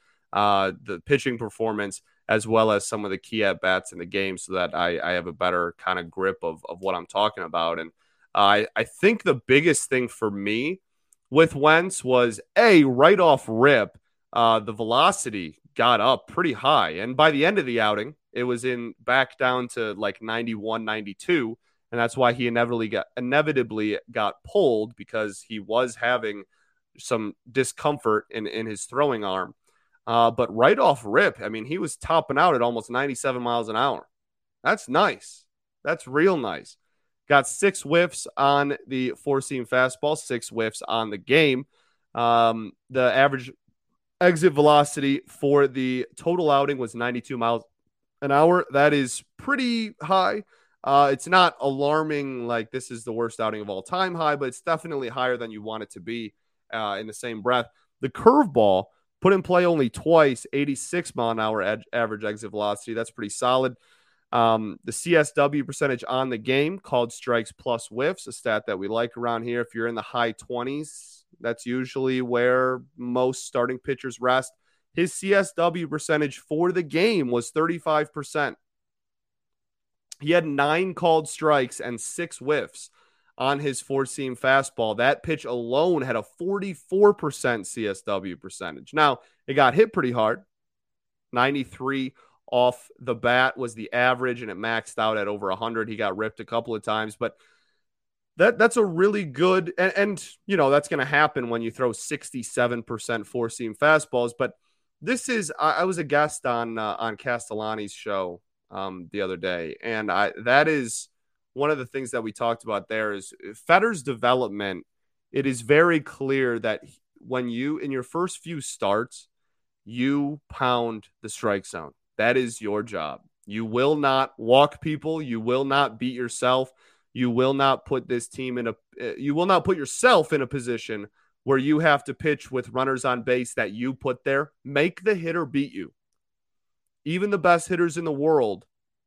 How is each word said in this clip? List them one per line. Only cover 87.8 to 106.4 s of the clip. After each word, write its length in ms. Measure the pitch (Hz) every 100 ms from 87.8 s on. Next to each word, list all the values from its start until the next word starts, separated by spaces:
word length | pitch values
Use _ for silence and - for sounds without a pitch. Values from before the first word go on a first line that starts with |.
| 104
S 140 | 95
W 340 | - 98 95 87
percentage. 580 | 95 - 85 71 -
Now, 240 | 147 151 123 _ _ -
it 80 |
got 200 | 139 131
hit 180 | 139 -
pretty 200 | - 131
hard. 300 | 120 110 117 - _ _ _ _ _ _ _ _
Ninety-three 840 | 123 131 143 127 - 131 135 131 - _ _ -
off 360 | 123 123 123 - -
the 160 | 123
bat 420 | 113 120 123 131 -
was 180 | 123
the 160 | 110 110
average, 480 | 123 123 127 127 120
and 80 | 117
it 80 | 92
maxed 400 | 113 113 - -
out 180 | 110 110
at 100 | 101
over 220 | 104 101
a 80 | 92
hundred. 320 | 113 113 110
He 80 | 110
got 220 | 107 95
ripped 200 | 110 -
a 60 |
couple 300 | 107 117 117
of 80 | 110
times, 340 | 107 107 110 -
but 200 | 113 - _ _ _ _ _ _ _ _ _ -
that, 220 | 196 233
that's 180 | 226 240
a 80 |
really 400 | 208 165 202 208
good, 480 | 170 127 180 185 170 -
and, 140 | 185 190
and, 320 | 208 196 - - -
you 120 | 196
know, 100 | 139
that's 200 | 143 147
gonna 160 | 147 131
happen 420 | 147 151 147 120
when 140 | 117
you 80 | 113
throw 220 | 117 127
sixty-seven 880 | 107 - 147 - 131 117 - 120 120
percent 440 | 113 113 - 117 104
four-seam 480 | 123 117 - 117
fastballs. 580 | 107 147 156 151 127 120 -
But 140 | 127 - _ _ _ _
this 300 | 151 247 -
is, 200 | 233 160 -
I, 120 | 156
I 120 | -
was 120 | 185 175
a 80 |
guest 400 | 151 143 151 -